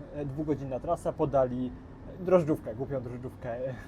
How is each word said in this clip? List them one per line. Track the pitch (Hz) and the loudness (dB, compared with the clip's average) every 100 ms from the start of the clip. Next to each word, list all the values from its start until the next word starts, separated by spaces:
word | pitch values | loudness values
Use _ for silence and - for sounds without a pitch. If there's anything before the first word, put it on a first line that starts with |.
| 143 | -8
e, | 147 | -6
dwugodzinna | 143 143 156 135 135 123 | -4 -2 0 0 -2 -4
trasa, | 170 170 170 | 0 0 0
podali | 156 151 135 131 123 127 - - - - - | 0 4 6 4 2 -2 -6 -14 -14 -14 -4
drożdżówkę, | 180 180 151 147 - | 6 6 8 0 0
głupią | 110 131 135 | -6 -2 -4
drożdżówkę, | 120 123 127 - 127 120 131 120 | -4 -6 -8 -8 -6 -4 -4 -6